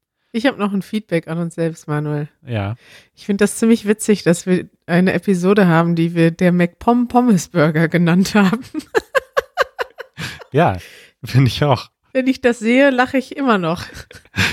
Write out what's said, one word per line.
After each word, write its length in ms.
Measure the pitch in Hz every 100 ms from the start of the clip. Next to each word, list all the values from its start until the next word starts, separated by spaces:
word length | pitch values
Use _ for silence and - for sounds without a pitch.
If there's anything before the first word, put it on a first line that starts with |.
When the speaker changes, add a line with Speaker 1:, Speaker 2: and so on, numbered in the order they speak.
| _ _ _
Speaker 1:
Ich 160 | 233 247
hab 120 | -
noch 140 | 202
ein 100 | 202
Feedback 440 | - 214 - 170 -
an 120 | 165
uns 180 | 170 165
selbst, 320 | 165 165 -
Manuel. 400 | 151 151 147 151 _ 131
Speaker 2:
Ja. 300 | 113 98 120 _ - _ _
Speaker 1:
Ich 100 | -
find 140 | 202
das 160 | 208 -
ziemlich 320 | 226 226 202
witzig, 340 | 214 - 208
dass 240 | - 175 -
wir 220 | 180 - _ -
eine 260 | 175 185
Episode 540 | 180 - 185 180 208 185
haben, 300 | 160 170 170
die 180 | 165
wir 160 | 170 165
der 220 | 165 180
McPom 560 | 175 175 - - 240 240
Pommes 400 | 247 247 185 -
Burger 400 | 175 151 156 160
genannt 480 | 170 170 175 190 214
haben. 280 | 190 226
<laughs> 1900 | - 311 - - - 539 - - - - 554 - - - - - - - -
Speaker 2:
Ja, 240 | 131 160 92 - - - _
find 240 | 120 127 131
ich 160 | -
auch. 260 | 147 - - _ _
Speaker 1:
Wenn 140 | 262 262
ich 140 | 262
das 180 | 254 240
sehe, 300 | 220 247 277
lache 280 | 247 254 269
ich 180 | 247 -
immer 220 | 269 208
noch. 260 | 165 175 - - - - _ - -